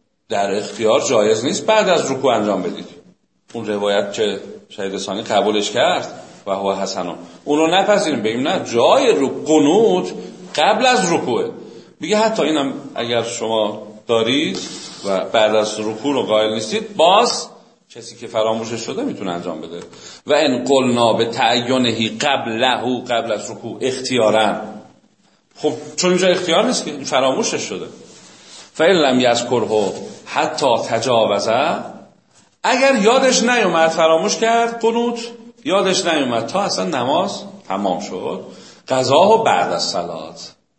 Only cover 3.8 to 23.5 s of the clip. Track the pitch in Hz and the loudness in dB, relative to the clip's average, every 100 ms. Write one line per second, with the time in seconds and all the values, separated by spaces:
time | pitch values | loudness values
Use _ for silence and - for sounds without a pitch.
3.8 | 101 101 101 - 107 98 - - - - | 0 0 0 -2 -2 -2 -10 -18 -18 -8
4.8 | 98 95 98 98 113 107 98 104 104 120 | -6 -6 -6 -6 0 2 2 0 0 0
5.8 | 160 185 - - - - - 98 98 95 | 2 0 -6 -14 -20 -14 -6 -4 -2 -2
6.8 | 95 101 87 80 - - - 151 160 180 | -4 -6 -6 -8 -14 -12 -2 2 2 2
7.8 | 196 202 160 135 107 117 143 185 117 117 | 2 2 0 -2 -2 -2 -2 -4 -2 2
8.8 | 139 240 277 165 131 - 143 156 143 190 | 4 4 4 2 0 -2 2 4 6 4
9.8 | 220 180 - - - - - - 165 208 | 4 2 -2 -8 -14 -16 -8 0 2 4
10.8 | 254 240 175 165 135 110 - - - - | 4 2 2 0 0 -2 -4 -8 -16 -20
11.8 | - - 160 208 220 208 151 156 135 123 | -20 -10 -2 2 2 0 0 0 -2 -6
12.8 | - - 120 120 113 - 110 110 104 104 | -10 -8 -2 -2 -2 -4 -2 0 0 -4
13.8 | - - - 117 113 139 170 190 - - | -12 -12 0 0 2 0 -2 -6 -10 -14
14.8 | - - 101 95 - 117 107 107 107 110 | -16 -10 -4 -2 0 2 4 4 0 -2
15.8 | 107 110 143 135 98 107 110 110 113 214 | -6 -4 -2 -2 2 2 2 -2 -4 -6
16.8 | 208 - 165 202 233 - - - _ _ | -4 2 4 6 4 -2 -10 -16 _ _
17.8 | _ 123 110 - 113 107 110 113 117 117 | _ -20 -20 -16 -6 -2 0 0 -4 -8
18.8 | 117 156 269 190 98 87 87 78 82 85 | -8 -6 -6 -6 -6 -6 -6 -10 -12 -14
19.8 | - - - - - 147 151 123 127 139 | -16 -20 -20 -12 0 2 2 0 2 2
20.8 | 123 120 117 104 113 - 117 123 120 131 | 2 2 2 2 0 0 2 2 0 0
21.8 | 120 110 110 110 147 135 123 113 127 120 | 0 0 -4 -2 -2 0 -2 -2 0 0
22.8 | 117 123 - 117 113 104 - | -2 -4 -2 -2 -2 -4 -6